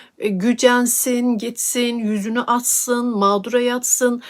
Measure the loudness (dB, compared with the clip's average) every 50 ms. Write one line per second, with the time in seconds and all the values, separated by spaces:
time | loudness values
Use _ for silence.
0 | -20 -20 _ -6 -4 -2 -2 0 0 0 2 4 4 4 4 4 2 0 0 -2
1 | 0 0 0 0 2 0 0 0 -2 -6 -8 -6 -6 -4 -2 -2 -2 -2 -2 -2
2 | -2 -2 -2 -2 -2 -4 -4 -2 0 0 0 0 0 0 -2 -2 0 0 -2 0
3 | 0 -2 0 2 2 2 2 2 0 0 0 0 2 2 0 -2 0 0 2 2
4 | 4 2 0 0 -6 -12